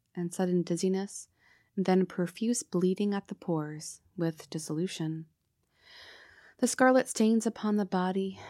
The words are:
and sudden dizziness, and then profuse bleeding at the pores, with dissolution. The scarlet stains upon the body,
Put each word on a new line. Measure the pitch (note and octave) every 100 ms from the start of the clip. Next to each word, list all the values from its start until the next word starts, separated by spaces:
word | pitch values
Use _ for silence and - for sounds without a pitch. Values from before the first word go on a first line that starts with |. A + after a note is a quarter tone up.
| _ -
and | E3+
sudden | F3 F3+ F3+
dizziness, | F3 E3+ F#3 F#3+ G3 - - _ _ _ _ -
and | F#3
then | F#3 F3+
profuse | - F3 - A3+ A#3+
bleeding | - F3 F#3 F#3 G#3
at | G3+ -
the |
pores, | G3 - D#3+ D3+ D3+ - - _ -
with | E3 D#3+ -
dissolution. | D#3+ D#3 D#3 F#3 - D#3+ D#3+ D#3+ _ _ _ _ _ _ - - - - - - _
The | B3
scarlet | - B3+ B3+ B3+
stains | - A3 A3+ A3+
upon | - G#3+ G#3
the | F#3+
body, | F#3 F#3 F#3+ G3 F#3+ -